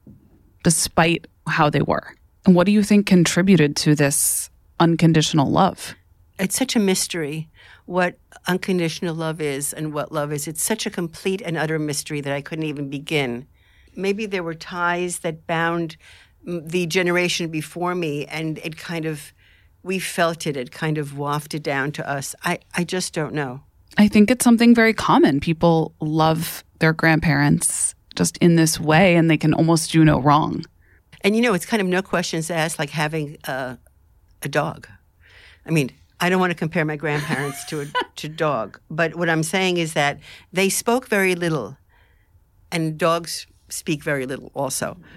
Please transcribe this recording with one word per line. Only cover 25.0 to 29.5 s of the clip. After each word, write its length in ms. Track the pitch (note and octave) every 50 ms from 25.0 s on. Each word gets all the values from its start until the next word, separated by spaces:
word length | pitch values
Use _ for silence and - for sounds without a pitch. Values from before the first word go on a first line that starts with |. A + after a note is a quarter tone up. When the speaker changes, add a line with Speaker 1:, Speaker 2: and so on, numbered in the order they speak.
| - - F3+ C4+ F4 E3 C#3 C#3+
Speaker 1:
People 520 | - E3+ D#3+ - F3 E3+ E3 D#3+ D#3 D#3+ - -
love 640 | D#3+ D#3 D#3 D#3+ D#3 D#3+ D#3+ D#3+ E3 - - - - _ _ -
their 140 | E3 D#3+
grandparents 1040 | D#3+ - D#3+ D#3+ D#3 D3+ E3+ E3+ C#3 C#3+ D3 D3 E3 E3+ - - - - - - - _ _ _ -
just 220 | - F2+ - - -
in 160 | F3 F3 E3
this 240 | E3 D#3+ D#3 - -
way, 380 | D3+ D3+ D#3 D#3+ G3 F3+ E3+
and 120 | E3+ E3 E3
they 80 | D#3
can 160 | D3+ - -